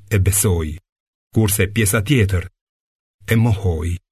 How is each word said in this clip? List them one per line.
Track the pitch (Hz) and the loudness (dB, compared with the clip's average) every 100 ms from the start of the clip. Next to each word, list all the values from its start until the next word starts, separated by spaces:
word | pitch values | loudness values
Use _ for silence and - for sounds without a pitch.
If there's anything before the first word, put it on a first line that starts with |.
| - | -4
e | 104 | 0
besoi, | 92 98 110 85 78 76 - _ _ _ _ 117 | 2 2 0 0 -4 -8 -16 _ _ _ _ 0
kurse | 110 101 95 | 0 0 -2
pjesa | 104 104 117 | 0 0 0
tjetër | 98 139 98 92 - _ _ _ _ _ _ _ - | 2 2 2 0 -6 _ _ _ _ _ _ _ -2
e | 113 | 2
mohoi. | 117 98 95 80 85 87 _ | 2 0 -2 -4 -4 -6 _